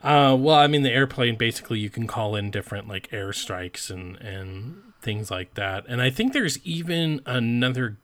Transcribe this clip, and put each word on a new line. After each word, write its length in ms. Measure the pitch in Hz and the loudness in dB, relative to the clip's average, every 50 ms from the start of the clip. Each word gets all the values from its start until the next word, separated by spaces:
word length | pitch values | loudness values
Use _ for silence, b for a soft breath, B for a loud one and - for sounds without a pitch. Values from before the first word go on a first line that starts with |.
| - | 0
Uh, 320 | - 147 147 143 135 135 | 4 6 6 8 6 6
well, 200 | 131 131 151 156 | 6 6 6 8
I 120 | 147 147 147 | 8 8 6
mean, 160 | 147 147 139 | 6 4 2
the 80 | 131 | 4
airplane, 440 | 117 131 135 131 - - 123 120 113 | 4 4 2 2 0 0 0 0 2
basically, 440 | 110 120 117 113 - - - 120 110 | 2 0 0 0 -2 -4 -4 -2 -2
you 100 | 104 101 | -2 -2
can 160 | - - 117 | -4 -4 -6
call 300 | 107 - 107 110 107 107 | -4 -2 -2 -2 -2 -2
in 160 | 104 101 101 | -2 -2 -4
different, 360 | 98 104 95 - 104 101 101 107 | -4 -6 -6 -6 -8 -10 -8 -8
like, 220 | 101 95 - - | -8 -8 -8 -8
airstrikes 800 | - 107 98 98 101 - - - 95 90 90 90 - - - - | -6 -6 -6 -4 -6 -6 -6 -6 -6 -6 -6 -8 -10 -10 -10 -10
and, 280 | 95 92 92 90 92 - | -10 -10 -10 -12 -12 -12
and 580 | - 107 95 95 95 95 95 95 104 123 170 202 202 240 - _ | -12 -10 -10 -10 -10 -10 -10 -10 -10 -10 -12 -14 -18 -20 -20 _
things 280 | - - 104 104 107 - | -6 -4 -4 -4 -4 -4
like 240 | 101 92 90 - - | -4 -6 -6 -6 -6
that. 280 | - 101 98 95 98 - - | -4 -4 -2 -2 -4 -6 -4
And 100 | 120 120 | -2 0
I 80 | 123 131 | 2 2
think 200 | 131 - 220 262 | 2 2 0 0
there's 320 | 262 294 226 160 131 - - | 2 0 0 0 -2 -4 -6
even 540 | 180 165 165 170 170 170 165 165 160 151 143 - | -6 -6 -4 -4 -2 0 0 0 0 0 -2 -4
another 720 | - 127 127 117 117 120 120 123 127 131 127 127 113 104 - | -2 -2 0 0 2 2 2 2 2 0 0 -2 -4 -6 -8